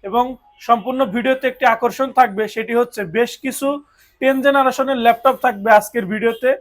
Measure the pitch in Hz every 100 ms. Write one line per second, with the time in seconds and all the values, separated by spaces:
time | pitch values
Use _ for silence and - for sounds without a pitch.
0 | 202 226 254 254 _ _ - 240 196 254
1 | 262 220 247 262 262 247 254 226 233 -
2 | 269 240 240 190 214 226 226 233 240 -
3 | 190 190 233 - 269 - 277 285 _ _
4 | _ _ 262 269 269 277 262 254 262 262
5 | 233 233 262 254 254 202 202 208 208 240
6 | 190 214 226 226 254 269